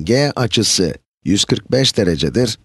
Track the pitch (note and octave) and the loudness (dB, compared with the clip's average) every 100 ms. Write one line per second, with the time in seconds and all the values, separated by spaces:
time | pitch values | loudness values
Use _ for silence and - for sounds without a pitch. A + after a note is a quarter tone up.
0 | D#2 B2 C#3+ - A#2+ - G#2 - F2+ - | 0 2 2 0 -2 0 0 0 0 -4
1 | _ _ - G2+ - A#2+ - B2+ C3+ - | _ _ -2 0 0 -2 -2 -2 0 2
2 | F#2 E2 D#2 F#2 B2 - | 0 0 0 0 -2 -4